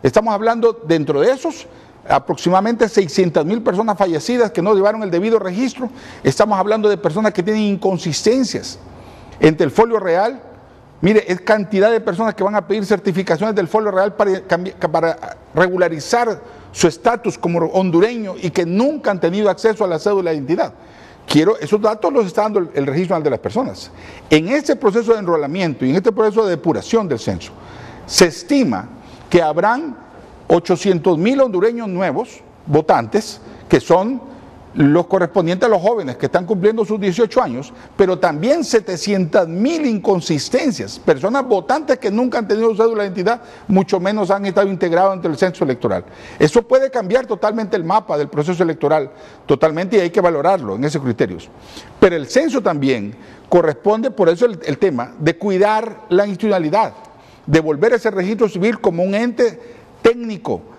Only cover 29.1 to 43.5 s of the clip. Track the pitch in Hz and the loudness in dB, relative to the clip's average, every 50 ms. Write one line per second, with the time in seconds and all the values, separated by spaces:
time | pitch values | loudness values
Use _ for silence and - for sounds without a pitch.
29.1 | - - - - - 175 165 151 151 165 190 214 233 269 330 302 240 - - - | -20 -20 -8 2 2 4 4 4 2 2 2 2 2 0 -4 -8 -12 -14 -20 -20
30.1 | - - - - - - - - 160 175 170 - 180 160 - 202 185 170 139 190 | -20 -20 -20 -20 -20 -20 0 2 2 2 4 0 -2 0 2 0 0 2 2 0
31.1 | 175 151 175 226 269 277 269 247 190 175 190 226 240 233 233 202 180 175 190 175 | 2 2 2 0 2 2 0 0 2 0 0 0 0 -2 -8 -6 -4 -2 -2 -2
32.1 | 127 170 247 - - - - - - - - - 143 151 156 - 190 135 113 107 | -2 -4 -6 -8 -12 -20 -20 -20 -20 -18 -6 0 0 0 4 4 2 2 2 0
33.1 | - 202 - - - - - - - - - - - 135 - - 170 180 196 233 | -2 -4 -4 -4 -16 -18 -20 -20 -20 -20 0 2 2 2 4 4 4 4 4 0
34.1 | 269 240 - - - - - - - - - - - - 147 139 147 170 170 - | -4 -6 -8 -14 -20 -20 -20 -20 -20 -20 -20 -12 0 2 4 4 4 4 2 2
35.1 | - 190 180 165 - 202 170 165 202 185 262 233 214 180 170 214 240 220 175 135 | 2 0 0 2 0 0 0 0 0 0 2 2 2 2 2 0 0 0 -4 -6
36.1 | 120 - - 135 - 180 185 170 220 180 175 208 226 226 214 175 214 214 196 196 | -6 -4 -4 0 0 -2 0 0 -2 2 2 0 2 2 -2 -2 -2 -2 -2 -2
37.1 | 175 196 233 - - 254 240 - 117 127 - - - - - - - - 196 185 | 0 0 -2 0 2 0 0 0 -4 -8 -10 -14 -18 -20 -20 -20 0 2 2 2
38.1 | 185 180 185 175 151 147 175 240 294 349 269 - - 220 - - 180 160 - 202 | 2 0 0 0 0 0 -2 -2 -2 -2 -4 0 0 0 0 -2 -8 -6 -4 -2
39.1 | 202 190 185 156 - 214 180 160 165 185 220 285 339 320 302 247 220 196 156 190 | 0 0 0 2 2 2 2 2 -2 -2 0 0 0 0 -2 -2 -2 0 0 0
40.1 | 196 180 - - 165 143 - - - 254 - 277 180 - 101 101 - - - - | 0 0 0 -2 -2 -2 -2 -2 -2 0 0 0 -2 -4 -8 -10 -10 -4 0 0
41.1 | 151 131 147 196 240 277 254 254 214 190 - - 247 311 302 - 254 247 - 208 | 0 0 0 -2 -2 -2 0 0 -2 -2 0 -2 -2 -2 0 -2 -2 0 0 -2
42.1 | 196 220 254 254 - 247 220 190 208 214 226 226 220 190 226 226 226 208 202 196 | 0 0 -2 0 -2 -4 -2 -2 -2 0 2 0 2 2 2 2 2 0 -4 -4
43.1 | 180 196 180 208 233 240 - - | -4 -2 -2 -2 -2 -2 -6 -20